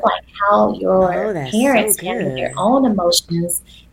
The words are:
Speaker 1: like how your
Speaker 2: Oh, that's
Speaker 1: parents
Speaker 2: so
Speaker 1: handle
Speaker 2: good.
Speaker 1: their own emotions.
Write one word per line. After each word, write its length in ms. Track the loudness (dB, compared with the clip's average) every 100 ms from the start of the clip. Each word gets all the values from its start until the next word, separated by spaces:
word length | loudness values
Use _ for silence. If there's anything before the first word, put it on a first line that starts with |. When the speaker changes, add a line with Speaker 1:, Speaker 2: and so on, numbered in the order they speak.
Speaker 1:
like 180 | 0 -2 -8 -4 2
how 260 | 4 2
your 560 | 0 0 2 2 0 -4
Speaker 2:
Oh, 20 |
that's 180 | -4 -2
Speaker 1:
parents 460 | 0 2 2 0 -2
Speaker 2:
so 80 | -4
Speaker 1:
handle 220 | -4 -4
Speaker 2:
good. 100 | -4
Speaker 1:
their 140 | -6 -2
own 280 | 2 2
emotions. 800 | 2 2 2 0 0 -4 -4 -6 -10 -20 -8